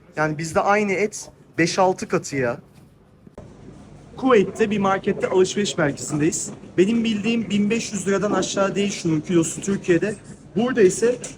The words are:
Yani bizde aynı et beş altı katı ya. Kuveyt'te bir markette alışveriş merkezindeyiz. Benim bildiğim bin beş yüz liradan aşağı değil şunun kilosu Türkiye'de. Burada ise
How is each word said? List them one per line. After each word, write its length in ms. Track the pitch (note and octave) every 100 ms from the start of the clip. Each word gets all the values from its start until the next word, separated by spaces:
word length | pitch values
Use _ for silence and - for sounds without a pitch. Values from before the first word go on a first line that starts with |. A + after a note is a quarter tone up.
| - -
Yani 220 | D#3 D3+
bizde 220 | D#3 D#3
aynı 320 | F#3+ G#3 G#3
et 380 | F3+ G#3 - - - - -
beş 200 | E3 -
altı 300 | F#3 F#3 G#3+
katı 280 | F3 - C#3
ya. 220 | B2 B2 - - - _ _ _ - - - - - - - - - -
Kuveyt'te 540 | C4 A#3 F#3+ - A3
bir 80 | G#3
markette 500 | G3 F#3+ G3+ F#3+ -
alışveriş 500 | F#3 F#3 G#3 G3+ -
merkezindeyiz. 720 | D3+ C#3 - D3 D#3 - - - - -
Benim 260 | F#3+ A#3
bildiğim 460 | A3+ G#3 G#3 A#3 G#3+
bin 200 | G3+ G#3
beş 220 | A3+ -
yüz 160 | G3+ E3+
liradan 240 | G3 G3+
aşağı 420 | F#3+ F#3 - G3
değil 160 | F3+ G3+
şunun 300 | - E3+ D#3
kilosu 400 | D3+ E3+ D#3+ -
Türkiye'de. 540 | E3 G3 - E3+ G3 G#3+ - - - E3+
Burada 260 | B3 B3+
ise 340 | F#3+ - A3+ B3 -